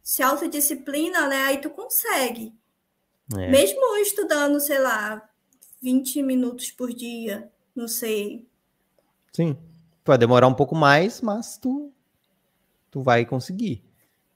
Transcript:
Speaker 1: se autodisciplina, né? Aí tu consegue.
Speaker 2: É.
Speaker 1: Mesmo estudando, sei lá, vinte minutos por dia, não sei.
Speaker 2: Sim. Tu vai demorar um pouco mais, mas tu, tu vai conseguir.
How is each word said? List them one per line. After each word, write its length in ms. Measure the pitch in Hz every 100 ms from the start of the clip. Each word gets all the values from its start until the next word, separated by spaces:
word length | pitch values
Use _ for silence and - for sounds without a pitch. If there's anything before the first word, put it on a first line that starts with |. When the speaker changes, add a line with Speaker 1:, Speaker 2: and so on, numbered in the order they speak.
Speaker 1:
se 220 | - -
autodisciplina, 1040 | 262 294 330 294 285 262 - 285 339 359 285
né? 160 | 269
Aí 160 | 269 277
tu 100 | 294
consegue. 840 | 330 466 - 453 349 247 226 220 - _ _ _ _ _ _ - 98
Speaker 2:
É. 140 | 92
Speaker 1:
Mesmo 440 | 262 403 554 508 415
estudando, 640 | 403 - 349 302 285 285
sei 200 | 285 269
lá, 420 | 262 220 208 214 - _ _ _ - -
vinte 440 | 254 262 262 294
minutos 480 | 269 254 247 240 -
por 200 | - 247
dia, 600 | 220 233 233 220 208 226 _ _ 247
não 120 | 226
sei. 600 | - 226 214 208 - - _ _ _ _ _ _ _ _
Speaker 2:
Sim. 240 | - 165 139 - - _ _
Tu 60 | -
vai 100 | 131
demorar 260 | 117 123 127
um 80 |
pouco 220 | 127 143 160
mais, 440 | 143 147 196 -
mas 380 | 226 208 - -
tu, 340 | 254 277 294 _ _ _ _ _ _ _ _ _ _
tu 100 | 139
vai 240 | 131 120 117
conseguir. 580 | 131 - 185 220 113 _ _ _ _ _